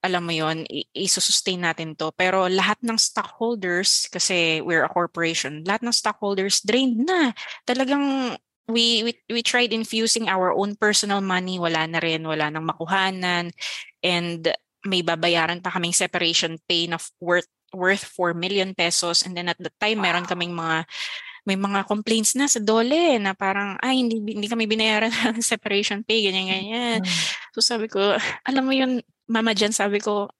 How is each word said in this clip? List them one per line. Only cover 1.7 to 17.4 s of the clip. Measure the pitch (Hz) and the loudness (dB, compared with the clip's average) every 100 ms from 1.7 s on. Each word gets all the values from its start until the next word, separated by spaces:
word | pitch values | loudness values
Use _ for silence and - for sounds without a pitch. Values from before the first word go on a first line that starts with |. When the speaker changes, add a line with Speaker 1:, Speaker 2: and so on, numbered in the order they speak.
| 165 160 156 | -4 -8 -6
Speaker 1:
to." | 156 | -6
Pero | - 185 190 180 | 0 2 4 2
lahat | 190 185 208 233 | 2 2 0 -2
ng | 226 | 0
stockholders, | - - - - 233 233 185 175 196 - - | 0 0 -6 -4 -4 -2 -2 0 2 0 0
kasi | 180 - 185 165 160 | -2 0 2 2 0
we're | 151 165 143 | 2 2 2
a | |
corporation, | - 170 - 165 160 135 151 165 | 2 -2 0 -2 0 -4 -6 -2
lahat | 208 | -2
ng | 233 233 | 0 0
stockholders | 220 208 208 196 190 - | 0 -2 -2 0 0 0
drained | 202 240 269 226 | 2 2 2 2
na. | 285 370 285 214 - - - | 2 4 2 0 -12 -12 -4
Talagang | 247 262 285 285 269 254 185 _ _ - | 0 2 2 2 0 -2 -6 _ _ -4
we, | 226 233 233 | 2 2 2
we, | 226 233 _ | 0 -6 _
we | 233 226 | -4 0
tried | 247 240 | 0 0
infusing | 226 226 220 226 226 220 | 0 -2 0 0 0 0
our | 190 180 | 2 2
own | - 202 208 | 2 -2 0
personal | 214 208 202 202 | 2 2 0 0
money, | 196 185 185 185 | 0 -2 -2 -2
wala | 170 160 160 | 0 0 0
na | 165 | 0
rin, | 165 160 | 0 -2
wala | 160 156 151 | -2 -2 -2
nang | 156 160 | -2 -4
makuhanan. | 156 165 190 190 190 180 175 175 - - - - _ | -6 -2 0 0 -2 -2 -2 -2 -8 -10 -10 -14 _
And | - 175 175 170 160 - _ _ 196 | 0 0 -2 -2 -2 -2 _ _ -2
may | 185 | -2
babayaran | 170 170 175 170 160 175 | 0 0 2 2 2 -2
pa | 175 | -4
kaming | 185 170 170 | -2 0 0
separation | 180 180 170 165 165 165 _ | 0 0 0 0 -2 -6 _
pay | 175 170 | -2 0
na | 165 | -4
f-, | - _ | -8 _
worth, | 175 175 | 0 0